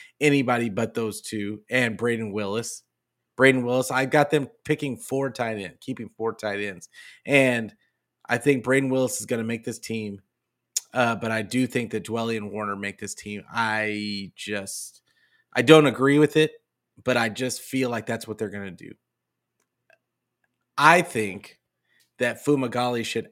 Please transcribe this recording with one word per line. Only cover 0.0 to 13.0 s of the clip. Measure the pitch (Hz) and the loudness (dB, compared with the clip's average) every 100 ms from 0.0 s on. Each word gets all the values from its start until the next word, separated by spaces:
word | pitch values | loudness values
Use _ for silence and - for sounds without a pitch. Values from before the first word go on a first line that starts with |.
| - - | -18 0
anybody | 147 139 123 120 117 | 2 4 2 0 0
but | 95 113 | -2 -4
those | 120 110 101 | -2 -4 -6
two | - 110 101 107 - | -8 -8 -6 -10 -4
and | 127 117 101 | -2 0 -2
Braden | 120 113 110 | -2 -2 -4
Willis. | 104 98 110 113 - _ _ _ _ _ - | -6 -4 -4 -6 -12 _ _ _ _ _ 4
Braden | 135 131 | 4 4
Willis, | 120 127 127 | 2 0 0
I | 127 | -2
got | 135 151 147 | 2 4 4
them | 147 131 _ | 2 0 _
picking | - 147 143 113 | -4 -4 -4 -8
four | - 135 135 | -6 -4 -4
tight | - 117 107 | -4 -6 -6
end, | 90 - | -8 -12
keeping | - 123 107 - | -12 -10 -12 -8
four | 110 | -8
tight | 107 107 101 | -4 -6 -4
ends. | 104 87 - - - - | -6 -10 -18 -20 -20 -12
And | - 139 131 120 107 - _ _ _ _ - | 2 4 4 2 -4 -12 _ _ _ _ -4
I | 120 | 0
think | 143 135 | 2 2
Braden | 123 135 135 | 2 2 2
Willis | 131 123 - | 0 0 -2
is | - | -4
gonna | 117 | -4
make | 113 113 | -4 -6
this | 120 110 | -8 -10
team | - 113 107 98 _ _ _ _ _ - - | -8 -6 -6 -10 _ _ _ _ _ -10 -6
uh, | 127 120 104 | -2 0 0
but | 113 | -2
I | 110 | -4
do | 101 127 127 | -2 -2 0
think | 123 113 | -2 -4
that | 110 | -6
Dwelley | 98 117 113 110 | -4 -4 -4 -4
and | 104 | -6
Warner | 104 104 101 | -6 -6 -6
make | 101 | -8
this | 98 | -8